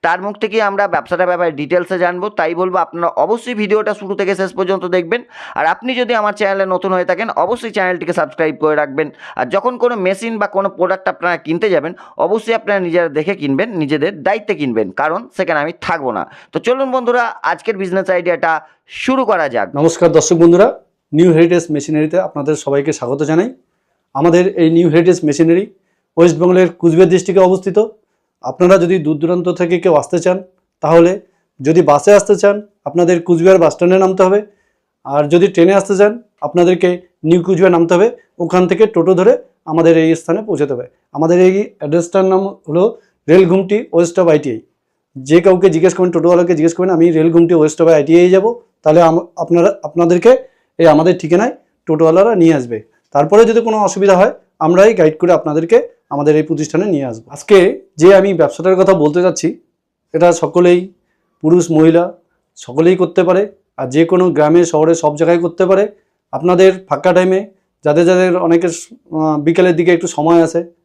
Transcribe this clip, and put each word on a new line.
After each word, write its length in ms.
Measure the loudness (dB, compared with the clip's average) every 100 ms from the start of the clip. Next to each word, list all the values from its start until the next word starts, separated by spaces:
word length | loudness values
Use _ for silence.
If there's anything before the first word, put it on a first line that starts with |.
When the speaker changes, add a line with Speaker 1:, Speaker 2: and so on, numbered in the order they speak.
Speaker 1:
তার 200 | -4 -4
মুখ 160 | -6 -8
থেকেই 240 | -6 -4
আমরা 260 | -4 -2 -4
ব্যবসাটার 400 | -4 -6 -4 -2
ব্যাপারে 340 | -2 -4 -4
ডিটেলসে 380 | -4 -4 -2 -4
জানবো। 300 | -4 -4 -8
তাই 260 | -6 -6 -4
বলবো 220 | -4 -4
আপনারা 300 | -6 -4 -6
অবশ্যই 460 | -2 -4 -4 -6
ভিডিওটা 400 | -6 -2 -2 -2
শুরু 220 | -8 -8 -6
থেকে 200 | -4 -4
শেষ 180 | -6
পর্যন্ত 320 | -6 -4 -4 -2
দেখবেন। 380 | -4 -4 -8 -10 -20 -14 -4
আর 100 | -4
আপনি 300 | -4 -6 -6
যদি 200 | -4 -2
আমার 180 | -4
চ্যানেলে 320 | -4 -4 -2 -4
নতুন 280 | -4 -4
হয়ে 120 | -4 -4
থাকেন 240 | -6 -6
অবশ্যই 420 | -4 -4 -4 -6
চ্যানেলটিকে 420 | -4 -4 -4 -6
সাবস্ক্রাইব 420 | -6 -6 -4 -6 -2
করে 200 | -2 -2
রাখবেন। 340 | -4 -6 -8 -10 -16 -8
আর 100 | -4
যখন 320 | -4 -4 -4
কোনো 180 | -4 -2
মেশিন 420 | -4 -4 -8 -6
বা 100 | -6
কোনো 220 | -4 -6
প্রোডাক্ট 380 | -4 -4 -4 -6
আপনারা 300 | -6 -6 -6
কিনতে 320 | -6 -4 -2
যাবেন 240 | -2 -4 -14 -18 -6
অবশ্যই 360 | -4 -4 -4
আপনারা 260 | -6 -4 -4
নিজেরা 300 | -2 -2 -2
দেখে 260 | -4 -6 -6
কিনবেন, 340 | -4 -4 -4
নিজেদের 540 | -6 -4 -2 -4 -4
দায়িত্বে 320 | -6 -6 -6 -6
কিনবেন, 360 | -4 -4 -6
কারণ 380 | -4 -6 -6 -10 -8
সেখানে 220 | -4 -4
আমি 140 | -6 -8
থাকবো 300 | -8 -6 -6
না। 180 | -8 -10 -16 _
তো 80 | -8
চলুন 320 | -4 -4 -2
বন্ধুরা, 320 | -4 -2 -2 -4 -6
আজকের 340 | -6 -6 -8 -8
বিজনেস 320 | -4 -4 -2
আইডিয়াটা 520 | -4 -2 -2 -2 -4 -8 _ _
শুরু 380 | -8 -4 -2 0
করা 240 | -2 -2
যাক। 200 | -4 -4 0
Speaker 2:
নমস্কার 360 | -2 2 2
দর্শক 240 | 2 2 2
বন্ধুরা, 440 | 4 6 2 0 _ _ _
নিউ 200 | 2 2
হেরিটেজ 320 | 4 2 0 -2
মেশিনারিতে 480 | -8 -4 -4 -2 -4
আপনাদের 360 | -4 -6 -4 -4
সবাইকে 380 | -2 -2 -2
স্বাগত 300 | -6 -6 -4
জানাই। 300 | -2 -2 -2 -10 _ _ _ _ _
আমাদের 440 | -2 2 2 0 0
এই 120 | 2
নিউ 200 | 2 2
হেরিটেজ 300 | 2 2 0
মেশিনারি 500 | -2 0 0 0 -4 _ _ _ _ 2
ওয়েস্ট 200 | 2 2
বেঙ্গলের 320 | 0 2 0
কুচবিহার 400 | 0 0 4 4
ডিস্ট্রিক্টে 360 | 2 0 2 2
অবস্থিত। 340 | 0 -2 -2 -4 _ _ _ _ _
আপনারা 360 | -14 0 2 4
যদি 220 | 2 0
দূর 180 | -2 -4
দূরান্ত 320 | -4 -2 -4
থেকে 300 | -4 -2 0
কেউ 140 | 2 0
আসতে 240 | 0 -4
চান, 240 | -2 -4 -8 _ _ _
তাহলে 400 | 2 4 4 0 _ _ _ _
যদি 200 | 0 2
বাসে 300 | 2 2 4
আসতে 220 | 4 4 0
চান 260 | 2 0 -8 _ -6
আপনাদের 360 | -2 0 0
কুচবিহার 360 | 0 2 4 4
বাস 160 | 4
স্ট্যান্ডে 240 | 2 0 2
নামতে 260 | 0 2
হবে, 180 | 2 0 -4 _ _ _ _ _
আর 260 | -6 -4 0
যদি 180 | 2 2
ট্রেনে 260 | 2 2
আসতে 240 | 2 0 2
চান 240 | 0 0 _ _
আপনাদেরকে 600 | -4 0 2 2 -2 -4 _ _
নিউ 200 | 0 0
কুচবিহার 280 | 2 0 2
নামতে 220 | 2 2
হবে, 180 | 2 0 -2 _ _
ওখান 280 | -2 0 0
থেকে 180 | 2 2
টোটো 280 | 2 0
ধরে 240 | 2 2 2 -4 _ -4
আমাদের 320 | 0 4 4
এই 180 | 2 -2
স্থানে 280 | -4 -6
পৌঁছাতে 300 | -4 -4 -4
হবে। 140 | -6 -10 _ _
আমাদের 260 | -2 0 4
এই 300 | 4 2 -6 _
অ্যাড্রেসটার 480 | -4 -4 -2 -2 0
নাম 220 | 0 -4
হলো 500 | -12 -6 -2 -2 -4 _ _ 2
রেলঘুমটি 560 | 4 4 0 0 -4 -2
west 220 | -2 0 0
of 140 | 0
আইটিআই। 320 | 0 -2 -8 _ _ _ _ _ -18
যে 240 | 0 2
কাউকে 280 | 4 4 2
জিজ্ঞেস 240 | 2 0
করবেন, 180 | 0 -2
টোটোওয়ালাকে 440 | 0 2 2 2 0
জিজ্ঞেস 180 | 0
করবেন, 200 | 0 -2
"আমি 180 | 2 2
রেলঘুমটি 420 | 2 2 2 2 2
west 220 | 0 2
of 100 | 2
আইটিআই 420 | 2 4 4 4
যাব", 240 | 2 0 -6 _ _
তাহলে 180 | 2 4
আম-, 240 | 4 2 -4 -12
আপনারা, 440 | -2 2 2 -2
আপনাদেরকে 540 | -8 -2 0 2 4 2 0 _ _ 2
এই 100 | 4
আমাদের 300 | 4 2 -2
ঠিকানায় 320 | 0 0 0 -6 _ _ -6
টোটোওয়ালারা 500 | 0 2 4 2 4
নিয়ে 180 | 2
আসবে। 280 | 2 -4 -10 -12 _ _
তারপরে 340 | -2 2 4 4
যদি 160 | 2
কোনো 160 | -2 -2
অসুবিধা 400 | -2 0 2 4
হয় 140 | 2 -2 _ _
আমরাই 340 | 0 4 4
গাইড 240 | 4 0 2
করে 140 | 0
আপনাদেরকে 540 | 0 0 -4 2 0 0 _ _
আমাদের 260 | -2 0 0
এই 80 |
প্রতিষ্ঠানে 420 | 0 -6 -4 -4 -2
নিয়ে 200 | -4 -4
আসবো। 260 | -12 _
আজকে 500 | -20 2 2 2 -2 _ 2
যে 200 | 6 6
আমি 180 | 2
ব্যবসাটার 420 | 0 -2 -2 -2 2
কথা 180 | 2
বলতে 280 | 2 0 0
চাচ্ছি, 400 | -2 -2 -6 -8 _ _ _ _ _
এটা 180 | 2 2
সকলেই, 600 | 2 -2 2 2 2 -2 _ _ _ _ _
পুরুষ 300 | 0 2 2
মহিলা 420 | 2 4 4 0 -8 _ _ _ _
সকলেই 400 | -10 0 0 2
করতে 280 | 0 0
পারে, 280 | 0 0 -2 _ _ -12
আর 100 | -4
যে 180 | -2 0
কোনো 240 | 2 0
গ্রামে 360 | 2 2 4 2
শহরে 300 | 0 0 0
সব 200 | -2 -2
জায়গায় 240 | 0 0
করতে 260 | -2 -2 0
পারে। 260 | 2 0 _ _ _ _
আপনাদের 540 | -6 0 4 4 2 -8
ফাঁকা 240 | -2 0
টাইমে 340 | 2 0 -2 -6 _ _ _
যাদের 220 | -2 0 2
যাদের 320 | 2 2 0
অনেকের 320 | 0 0 0
স-, 240 | -6 -18 -20 _
আহ, 260 | -6 -4 -2
বিকেলের 380 | -2 0 2 2
দিকে 180 | 0
একটু 140 | 0 -2
সময় 360 | -4 2 2
আছে 220 | 2 -2 -6 _